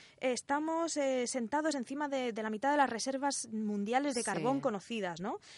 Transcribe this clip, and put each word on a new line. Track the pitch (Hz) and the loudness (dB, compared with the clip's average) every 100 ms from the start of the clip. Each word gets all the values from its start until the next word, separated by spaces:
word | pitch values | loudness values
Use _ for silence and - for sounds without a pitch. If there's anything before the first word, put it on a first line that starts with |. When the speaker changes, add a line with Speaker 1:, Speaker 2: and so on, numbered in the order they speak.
| - - | -20 -4
Speaker 1:
eh, | 262 | -2
estamos, | 247 - 285 311 320 330 302 | -2 0 0 0 0 0 2
eh, | 269 254 247 | 2 2 0
sentados | 262 226 294 311 | -2 0 2 2
encima | 277 233 277 294 | 0 -2 -4 -2
de, | 269 254 | 0 0
de | 220 | -2
la | 220 | -2
mitad | 214 269 | 0 4
de | 294 | 6
las | 262 | 4
reservas | 226 262 262 277 269 233 | 2 -2 0 0 -2 -4
mundiales | 220 214 208 202 254 285 | -4 -2 0 0 2 2
de | 240 | 0
Speaker 2:
Sí. | 220 | -2
Speaker 1:
carbón | 190 233 277 | 0 2 2
conocidas", | 262 208 - 233 185 165 | 0 -2 -4 -4 -4 -4
¿no? | 196 403 - | -6 -6 -10